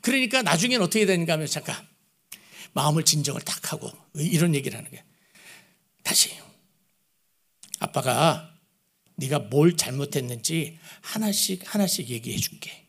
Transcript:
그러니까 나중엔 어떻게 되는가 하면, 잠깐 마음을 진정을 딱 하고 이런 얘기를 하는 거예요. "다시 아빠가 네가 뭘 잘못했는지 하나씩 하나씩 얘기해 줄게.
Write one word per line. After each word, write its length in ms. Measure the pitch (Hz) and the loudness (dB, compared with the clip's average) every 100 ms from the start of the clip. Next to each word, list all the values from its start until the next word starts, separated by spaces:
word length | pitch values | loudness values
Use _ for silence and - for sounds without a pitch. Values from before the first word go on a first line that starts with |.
그러니까 400 | - 262 247 262 | 2 2 2 2
나중엔 400 | 196 160 240 247 | 4 4 4 2
어떻게 240 | 175 220 196 | 2 4 4
되는가 280 | 180 170 | 2 2
하면, 140 | 156 151 | 0 -2
잠깐 260 | 156 151 120 - _ _ _ _ - _ - - | -6 -6 -10 -14 _ _ _ _ -20 _ -20 -8
마음을 300 | - 147 156 | 0 2 2
진정을 360 | - 151 139 120 | 2 2 -2 -6
딱 300 | - - - | -8 -8 -6
하고 180 | 156 123 - _ 151 | -8 -10 -14 _ -4
이런 380 | 156 160 175 | 0 2 4
얘기를 240 | 143 131 - | 2 -2 -10
하는 120 | - | -16
거예요. 100 | - _ _ _ _ - - _ _ _ _ | -20 _ _ _ _ -20 -20 _ _ _ _
"다시 280 | - - - - - _ _ _ _ _ _ _ _ _ _ _ - - | 0 2 2 -2 -20 _ _ _ _ _ _ _ _ _ _ _ -12 -8
아빠가 720 | - 139 131 120 160 131 - _ _ _ _ _ _ - | -4 -2 0 2 2 2 -6 _ _ _ _ _ _ -10
네가 240 | 131 147 | -4 -2
뭘 380 | 104 131 165 170 | 0 6 6 4
잘못했는지 1000 | - 131 139 139 123 120 110 165 151 - - - | -4 -4 -4 -6 -6 -6 -4 -4 -6 -12 -20 -20
하나씩 600 | - 220 214 202 - 185 - | -10 -4 -2 0 -2 -4 -4
하나씩 440 | 214 190 - 120 | 0 0 0 -4
얘기해 280 | 120 117 101 | -6 -4 -4
줄게. 480 | - - - - | -4 -8 -16 -16